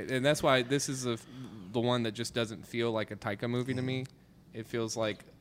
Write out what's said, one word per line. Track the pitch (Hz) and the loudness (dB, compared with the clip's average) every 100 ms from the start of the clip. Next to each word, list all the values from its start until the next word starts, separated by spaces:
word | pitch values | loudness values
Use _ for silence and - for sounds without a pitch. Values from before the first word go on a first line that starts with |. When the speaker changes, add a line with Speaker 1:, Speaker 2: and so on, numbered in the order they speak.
| 87 127 | -2 2
Speaker 1:
and | 135 | 4
that's | 147 | 4
why | 156 131 | 6 6
this | 123 139 135 | 4 0 0
is | 131 123 | -2 -2
a, | 113 - 123 127 107 92 | -4 -6 -14 -14 -12 -4
the | 117 | 2
one | 120 123 | 4 4
that | 113 | 2
just | 110 113 | -2 -4
doesn't | - 113 107 - | 0 -2 -4 -6
feel | 120 117 | 0 2
like | 110 104 | 2 -2
a | 104 | -4
Taika | 110 101 120 | -4 -2 0
movie | 120 123 | 0 0
to | 127 | -2
Speaker 2:
Yeah. | 127 | -2
Speaker 1:
me. | 131 127 - - - - | -2 -4 -12 -20 -20 -16
It | 110 110 | -12 -4
feels | 123 113 110 | -2 -2 0
like | 110 101 - - | 0 -2 -8 -20